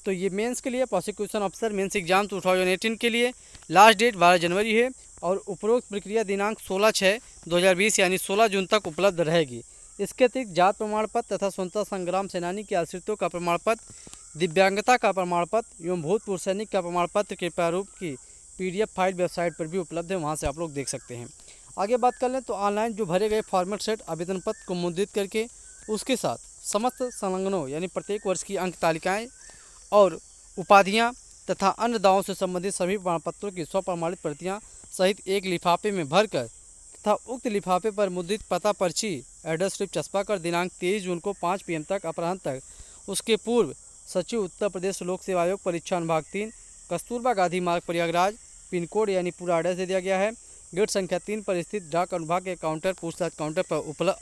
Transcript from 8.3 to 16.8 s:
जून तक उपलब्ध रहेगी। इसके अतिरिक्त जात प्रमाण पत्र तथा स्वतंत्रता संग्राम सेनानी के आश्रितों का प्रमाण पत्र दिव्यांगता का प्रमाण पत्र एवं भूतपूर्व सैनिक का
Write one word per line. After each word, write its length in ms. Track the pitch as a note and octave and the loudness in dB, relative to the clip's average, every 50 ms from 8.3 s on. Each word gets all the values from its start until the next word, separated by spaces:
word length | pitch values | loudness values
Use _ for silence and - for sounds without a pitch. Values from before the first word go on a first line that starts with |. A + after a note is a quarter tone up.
| G3 G#3 A3+ A3 | 4 4 4 4
जून 180 | F#3 G3 F#3+ | 4 0 0
तक 200 | - A3 G#3+ - | 2 0 0 0
उपलब्ध 340 | F3+ D3+ F3 F3+ G3+ F#3 E3 | -2 -2 2 2 2 4 4
रहेगी। 420 | E3+ D3 E3 E3+ D#3 C3 A#2+ A#2 - - - - - - - - | 0 4 4 2 2 2 -4 -12 -12 -14 -20 -20 -20 -20 -6 -6
इसके 240 | G3+ - - - C4 | -6 -6 2 2 2
अतिरिक्त 280 | A#3+ - C4 C4 G#3 | 2 2 -2 -6 -2
जात 260 | E3 E3+ F3+ G3 G#3 - | 2 4 4 4 4 0
प्रमाण 280 | A3+ G#3 G#3 G#3+ G#3+ | -4 -4 -2 -2 -2
पत्र 300 | G#3 - A#3 A#3 - G#3 | -2 -6 -8 -6 -4 -4
तथा 120 | F3+ G3 G3 | -2 -2 -4
स्वतंत्रता 460 | - - F#3+ F3+ - G#3+ G3+ - G#3+ | -2 -4 -6 -4 -4 -4 -4 -4 -4
संग्राम 300 | F#3+ F3+ E3+ F3+ F#3+ G3 | -6 -4 -2 -2 -2 -2
सेनानी 380 | F3 - F3+ E3+ F3 F#3 G#3 G#3+ | -2 -6 -4 -4 -4 -6 -6 -6
के 100 | - G3+ | -2 -2
आश्रितों 420 | F3+ E3 - - F3+ - - G#3+ | -2 -2 -2 -6 -10 -6 -6 -4
का 120 | - F#3 E3+ | -2 -4 -4
प्रमाण 300 | - F3 F3 E3+ E3+ E3+ - | -4 -4 -2 0 0 0 0
पत्र 280 | G#3+ A3+ A3 - - - - - - - - - - - | 0 -2 -2 -4 -20 -20 -20 -20 -20 -20 -20 -20 -18 -4
दिव्यांगता 600 | D3 E3+ F3+ D#3 F#3 F#3+ F#3+ G3 G3+ G#3 - B3 | -4 -4 0 4 4 4 4 4 2 4 4 4
का 140 | A#3+ - G#3 | 4 4 2
प्रमाण 320 | F#3 F#3+ F3+ F3+ F3 F3 E3+ - | 2 2 0 0 2 0 0 2
पत्र 340 | - A3 A#3 - - - E3+ | 0 -2 -2 -4 -16 -10 -4
एवं 160 | E3+ F3+ F3+ | -4 -4 -2
भूतपूर्व 360 | D3+ D3+ G3 A3 - G#3+ F#3+ F3 | 0 0 0 0 0 -4 -6 -4
सैनिक 300 | - G3 F#3+ G3+ A3 - | -2 -2 -2 -2 -4 -2
का 120 | - G3 | -2 -2